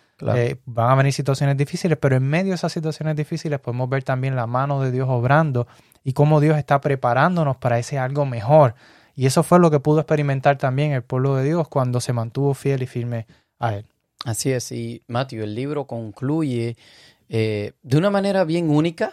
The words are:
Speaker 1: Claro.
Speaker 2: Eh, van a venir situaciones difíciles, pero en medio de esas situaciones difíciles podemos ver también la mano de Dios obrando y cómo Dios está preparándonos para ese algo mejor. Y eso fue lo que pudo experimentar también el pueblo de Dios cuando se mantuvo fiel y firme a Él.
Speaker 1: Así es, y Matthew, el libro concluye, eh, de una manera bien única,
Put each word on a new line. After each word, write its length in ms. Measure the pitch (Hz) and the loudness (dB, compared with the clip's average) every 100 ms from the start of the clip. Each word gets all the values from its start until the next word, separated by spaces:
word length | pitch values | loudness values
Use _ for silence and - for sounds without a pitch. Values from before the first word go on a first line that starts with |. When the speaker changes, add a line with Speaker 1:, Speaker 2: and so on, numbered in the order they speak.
| _ _ | _ _
Speaker 1:
Claro. 220 | 117 120 | -2 0
Speaker 2:
Eh, 220 | 120 131 - | 0 -4 -6
van 260 | 113 120 | 0 2
a 40 | 135 | 4
venir 160 | 139 | 2
situaciones 460 | 139 139 135 139 139 | 0 -2 0 0 0
difíciles, 400 | 143 175 180 151 | -2 -2 -2 0
pero 160 | 143 131 | 2 2
en 80 | |
medio 280 | 135 160 196 | 2 0 0
de 40 | 175 | -2
esas 160 | 165 | -4
situaciones 460 | 175 156 - 156 151 | -4 -6 -4 -4 -4
difíciles 420 | 147 165 160 143 | -4 -6 -4 -4
podemos 300 | - 123 127 | -4 -4 -2
ver 140 | 139 | -2
también 340 | 135 131 135 127 | -2 -2 -2 -2
la 100 | 113 | -2
mano 320 | 123 139 139 | -2 -2 -2
de 80 | 131 | -2
Dios 180 | 127 131 | -2 0
obrando 580 | 123 127 147 160 123 117 - _ _ 135 | 0 4 4 4 0 -4 -10 _ _ -4
y 80 | |
cómo 260 | 131 151 151 | 2 4 4
Dios 180 | 151 151 | 4 2
está 220 | - 139 | 2 0
preparándonos 800 | 147 135 123 123 165 175 147 131 | 0 0 0 2 2 2 0 0
para 200 | 123 117 | 0 0
ese 200 | - 139 | -2 -4
algo 260 | 127 143 135 | -4 -2 -2
mejor. 500 | 117 110 156 131 - - - _ | -4 4 6 6 2 -14 -20 _
Y 120 | - 131 | -2 2
eso 180 | 170 | 2
fue 160 | 156 180 | 4 6
lo 100 | 170 | 6
que 120 | 147 | 4
pudo 180 | 151 151 | 2 2
experimentar 580 | - 151 143 135 143 139 | 2 0 0 2 2 2
también 360 | 135 131 151 | 0 0 0
el 100 | 131 | -2
pueblo 320 | - 127 139 135 | -2 -2 0 0
de 80 | |
Dios 240 | 139 170 147 | 0 0 0
cuando 320 | 139 123 123 | -2 0 -2
se 140 | - | -2
mantuvo 400 | 117 113 135 139 | -4 -4 -2 -2
fiel 280 | 135 139 135 | 0 -2 -2
y 60 | 123 | -4
firme 400 | 120 120 117 - _ _ _ | -6 -6 -6 -10 _ _ _
a 160 | 117 104 | -6 -6
Él. 120 | 113 _ _ _ | -10 _ _ _
Speaker 1:
Así 280 | 113 110 139 | -8 -4 -2
es, 180 | 127 - | -4 -4
y 320 | 120 117 117 - | -8 -10 -12 -8
Matthew, 360 | 120 131 110 | -6 -6 -6
el 100 | 107 | -6
libro 320 | 107 139 147 131 | -6 -6 -6 -8
concluye, 920 | 117 110 - 131 156 147 120 117 113 - - - _ _ | -10 -10 -8 -4 -2 -2 -2 -4 -8 -18 -20 -20 _ _
eh, 460 | 113 110 104 104 - | -2 -2 -2 -6 -12
de 140 | 127 147 | 0 0
una 120 | 202 | 2
manera 360 | 196 196 190 160 | 0 0 0 0
bien 240 | 175 160 | 0 2
única, 420 | 147 170 165 214 | 2 0 -2 -6